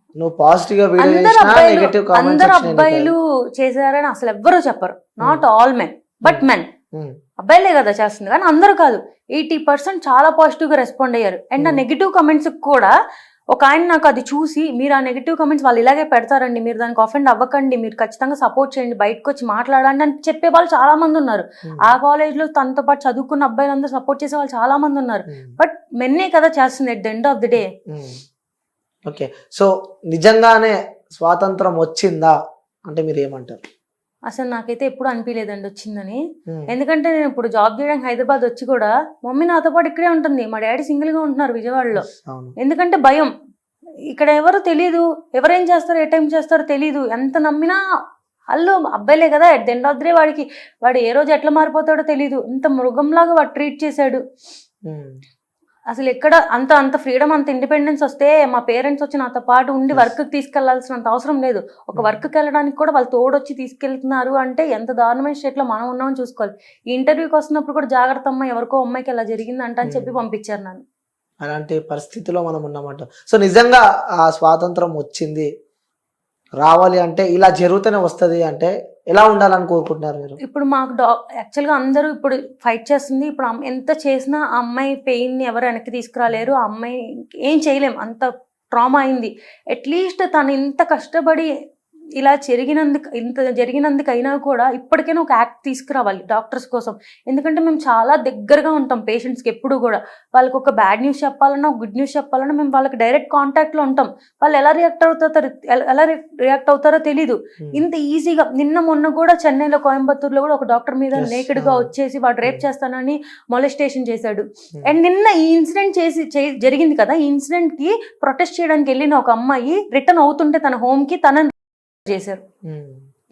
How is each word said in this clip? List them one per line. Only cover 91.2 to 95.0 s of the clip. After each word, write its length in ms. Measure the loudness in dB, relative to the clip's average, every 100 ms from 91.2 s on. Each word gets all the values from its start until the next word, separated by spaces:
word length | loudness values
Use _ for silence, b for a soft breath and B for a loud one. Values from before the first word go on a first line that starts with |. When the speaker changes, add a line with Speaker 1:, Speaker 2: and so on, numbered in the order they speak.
| 0 0 -2 -6 -10 _ _ _ -14
Speaker 2:
ఇలా 200 | -2 2
జరిగినందుకు, 800 | 2 0 -2 0 0 0 -2 -6 -10
ఇంత 240 | -8 -4
జరిగినందుకైనా 960 | -4 -2 -2 -2 0 -2 -2 -2 -2 -4
కూడా 340 | -2 0 0
ఇప్పటికైనా 500 | -2 -2 -2